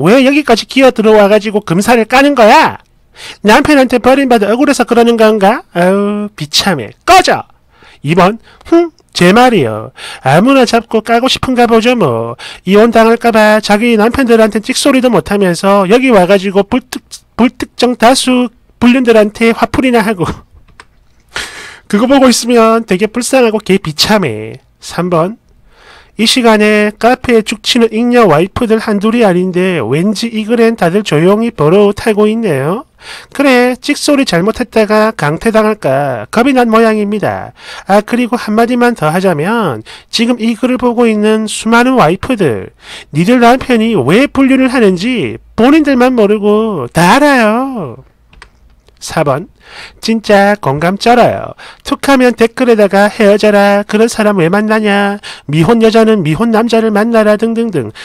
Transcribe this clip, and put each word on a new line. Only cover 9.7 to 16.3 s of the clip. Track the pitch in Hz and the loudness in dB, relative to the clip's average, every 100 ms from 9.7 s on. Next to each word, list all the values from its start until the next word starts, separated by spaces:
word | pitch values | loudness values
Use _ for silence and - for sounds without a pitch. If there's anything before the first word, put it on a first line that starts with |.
| 107 113 - - - | -4 -10 -16 -20 -8
아무나 | 131 147 240 277 | 0 2 2 2
잡고 | 247 233 226 220 | 2 0 -2 -4
까고 | 214 233 254 | -2 -2 0
싶은가 | - - 247 233 | -4 -4 0 2
보죠 | 233 220 | 2 2
뭐. | 247 160 113 117 117 - - | 0 0 -2 -6 -10 -16 -12
이혼 | - 202 233 | 0 2 4
당할까봐 | 226 226 226 233 220 214 214 | 4 2 2 0 2 2 2
자기 | - 208 240 226 | 0 0 0 0
남편들한테 | 214 240 247 226 220 220 | 0 0 2 2 2 0
찍소리도 | - 262 294 262 247 | -6 -2 0 2 2
못하면서 | 202 - 208 190 170 196 202 185 | 0 -2 -2 -2 -2 0 0 2
여기 | 233 262 | 2 2
와가지고 | 214 180 | 2 4